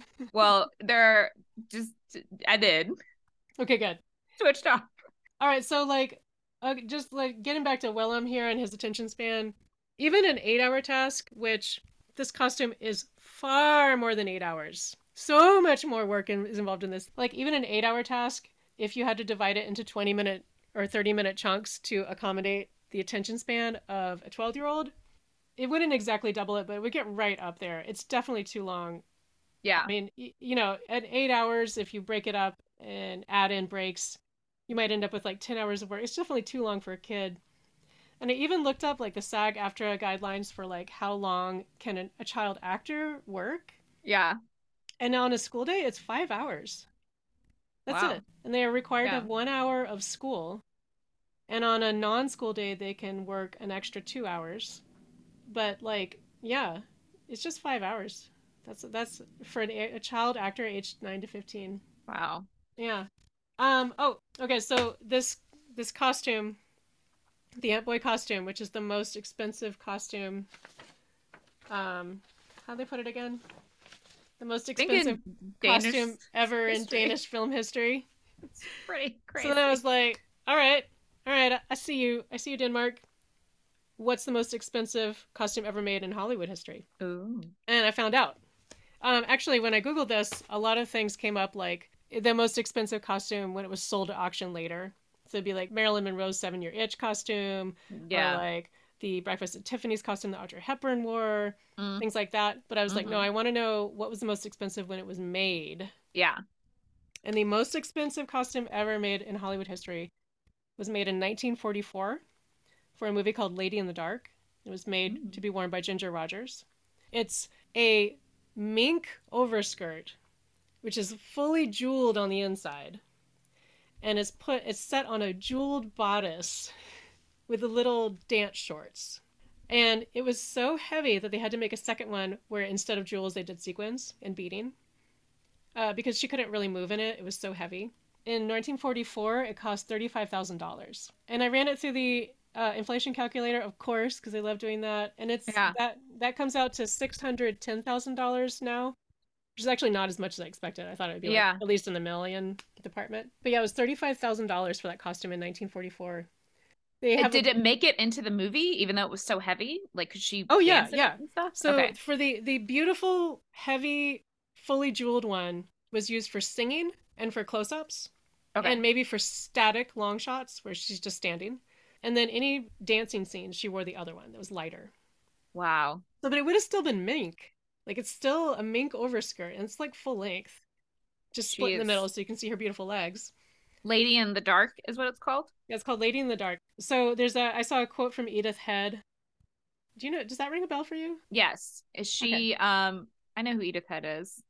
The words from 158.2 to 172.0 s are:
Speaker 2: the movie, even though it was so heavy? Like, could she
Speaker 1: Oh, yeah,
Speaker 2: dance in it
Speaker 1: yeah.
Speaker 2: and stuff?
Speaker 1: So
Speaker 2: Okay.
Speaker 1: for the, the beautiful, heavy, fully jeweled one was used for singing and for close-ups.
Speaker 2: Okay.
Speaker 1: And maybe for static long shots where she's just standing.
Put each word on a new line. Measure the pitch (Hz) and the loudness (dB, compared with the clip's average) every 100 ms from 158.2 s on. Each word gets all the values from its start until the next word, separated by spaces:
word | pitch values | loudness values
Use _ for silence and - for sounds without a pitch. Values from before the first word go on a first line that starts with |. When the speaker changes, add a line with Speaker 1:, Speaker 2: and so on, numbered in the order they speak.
Speaker 2:
the | 214 | 0
movie, | 202 196 285 | 0 2 2
even | 359 339 190 202 | 2 2 2 2
though | |
it | 196 | 0
was | 196 | -4
so | - 190 | -2 0
heavy? | 190 185 240 349 392 | 0 -2 -2 -6 -8
Like, | 175 170 | -6 -6
could | 196 | -4
she | - 202 185 | -4 -4 6
Speaker 1:
Oh, | 359 | 8
yeah, | 349 339 | 10 8
Speaker 2:
dance | - | 6
in | |
it | 277 | 4
Speaker 1:
yeah. | 226 175 | 4 2
Speaker 2:
and | 302 | -8
stuff? | 339 349 | -4 -4
Speaker 1:
So | - 302 | 0 4
Speaker 2:
Okay. | 277 - | 4 4
Speaker 1:
for | 202 - 277 | 0 -2 0
the, | 285 220 | 2 0
the | 226 262 | -2 -2
beautiful, | 208 269 330 370 381 370 339 262 _ | 0 2 4 2 2 2 2 -4 _
heavy, | - - 269 294 285 285 269 _ _ _ | -10 -2 0 0 0 -2 -4 _ _ _
fully | _ - 269 277 | _ 0 2 2
jeweled | 208 240 240 226 | 0 2 2 2
one | 185 175 175 180 _ _ | -2 -2 -6 -10 _ _
was | 220 202 | -4 -2
used | 226 214 | -4 -2
for | 202 | -4
singing | - - 233 311 349 - _ - | -4 -2 0 0 -2 -6 _ -6
and | 226 | -4
for | 226 | -4
close-ups. | 208 220 214 311 311 - - _ _ _ _ 202 | -2 -2 -2 -4 -6 -10 -12 _ _ _ _ 0
Speaker 2:
Okay. | 240 | 2
Speaker 1:
And | 240 | 4
maybe | 233 247 | 6 4
for | 247 208 | 2 0
static | - - - 247 214 220 247 | -2 -4 -4 4 4 4 -2
long | 220 208 208 | -2 -2 -2
shots | - 262 247 - | -4 -6 -6 -14
where | 208 | -10
she's | 175 - 185 | -8 -6 -8
just | 196 - | -8 -4
standing. | 180 170 196 254 _ _ _ _ | -4 -4 -6 -10 _ _ _ _